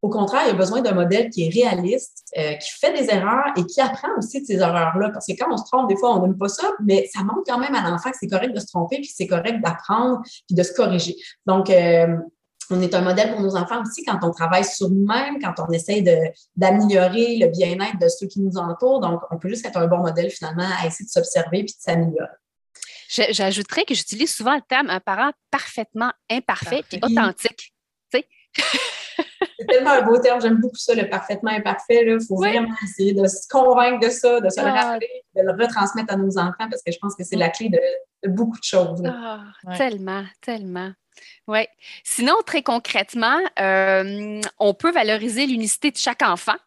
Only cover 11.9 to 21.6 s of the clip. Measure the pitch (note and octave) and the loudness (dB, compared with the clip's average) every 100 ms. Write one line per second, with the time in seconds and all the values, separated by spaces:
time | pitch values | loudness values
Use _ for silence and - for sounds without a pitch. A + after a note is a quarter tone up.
11.9 | E3+ E3+ E3 D#4+ _ _ _ - F#3 F3+ | 6 4 2 -4 _ _ _ -4 -2 0
12.9 | F3+ F#3 F3+ G#3+ A3+ G3 F#3+ F3 A#3 A3 | 0 0 2 0 0 -2 -2 -2 -4 -6
13.9 | - - G3 E3+ E3+ E3 F#3 G3+ - F#3 | -8 -4 -2 -2 -2 0 2 0 -2 0
14.9 | F#3+ G3+ A#3 C#4 C#4+ A#3 F3 D#3+ E3 E3 | 2 2 0 -2 -4 -6 -6 -4 -4 0
15.9 | G#3 F3+ E3 D#3+ - _ - F#3 G3+ G#3 | 2 4 4 2 -4 _ 2 4 6 6
16.9 | G3 F3+ G#3 A#3+ A#3 E3+ E3+ F3 F3+ G#3 | 6 4 2 0 4 2 4 0 0 -4
17.9 | G3 - - G3 G3 G3 F3+ E3+ E3+ B3+ | 2 2 2 -6 -2 -2 -2 -4 0 2
18.9 | C4+ F3+ E3+ - E3 F3+ A3+ A#3 F3+ E3+ | 2 0 -4 -6 -8 -6 -6 -6 0 2
19.9 | F3 F3+ E3 F3 - D#3 E3 F#3 F#3 E3 | 2 2 0 -2 -4 -8 -4 -4 -2 -4
20.9 | E3 G3+ - E3+ F3+ E3 F3+ | -6 -2 0 2 0 0 -2